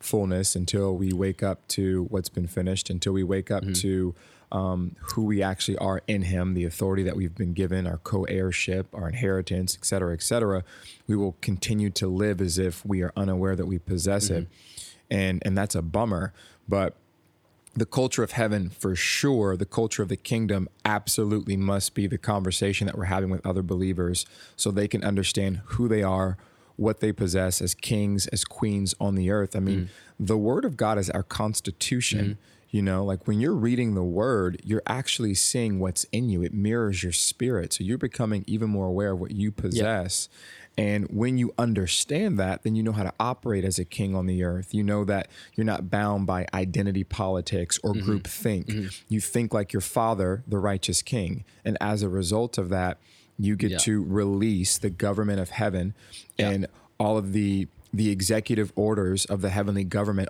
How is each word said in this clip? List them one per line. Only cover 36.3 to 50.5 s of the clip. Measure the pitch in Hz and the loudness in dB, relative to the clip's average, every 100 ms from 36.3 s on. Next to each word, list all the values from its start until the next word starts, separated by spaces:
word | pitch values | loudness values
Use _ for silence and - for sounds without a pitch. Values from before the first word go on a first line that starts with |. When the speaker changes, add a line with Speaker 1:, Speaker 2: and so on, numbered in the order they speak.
| 90 | 0
Speaker 1:
It | 87 | 0
mirrors | 104 104 117 107 92 | 0 2 2 0 0
your | 92 | -2
spirit. | - - - 120 113 85 | 0 -2 0 0 0 -2
So | - | -2
you're | 92 127 | -2 -2
becoming | 127 - 113 104 98 | -2 -2 0 0 -2
even | 107 110 | -2 0
more | 101 92 | 0 0
aware | 92 101 | 0 0
of | 92 | -2
what | 90 | -4
you | 104 104 104 | -2 -2 0
Speaker 2:
Yeah. | |
Speaker 1:
possess. | 95 117 107 107 87 - - - - - - - | 0 2 2 0 -2 -4 -6 -12 -20 -20 -10 -2
And | 104 104 98 | 0 2 0
when | 101 120 127 | 0 2 2
you | 120 - | 0 2
understand | 120 104 90 - - 147 214 113 | 0 2 0 0 0 0 0 0
that, | 92 95 | 0 0
then | 113 110 | 0 0
you | |
know | 110 | 0
how | 107 | 0
to | 95 - | -2 -2
operate | 113 127 123 101 | -2 -2 -2 0
as | 95 92 | 0 -2
a | 87 | -4
king | - 98 | -2 -2
on | 95 90 | 0 0
the | 92 | 0
earth. | 90 90 92 | 0 -2 -2
You | 104 | -2
know | 101 104 101 | 0 0 0
that | 98 - - - | 0 -2 -12 -10
you're | - | -2
not | 110 101 92 | 0 0 -2
bound | 101 104 101 95 | 0 2 2 0
by | 90 90 | 0 -2
identity | 95 95 90 101 95 | -2 0 0 0 0
politics | 92 - 95 92 82 95 85 - | -2 -2 -2 -2 -2 -2 -2 -2
or | 104 | 0
Speaker 2:
Mm-hmm. | 101 98 | -2 0
Speaker 1:
groupthink. | 101 95 - 113 98 101 | 0 -2 -4 -2 -2 -2
Speaker 2:
Mm-hmm. | 107 95 - - | -4 -6 -8 -2
Speaker 1:
You | 110 | -2
think | - 120 113 | 0 0 0
like | 110 98 | 0 -2
your | 98 | -4
father, | - 123 113 104 92 101 | -2 0 2 2 0 0
the | 127 | -2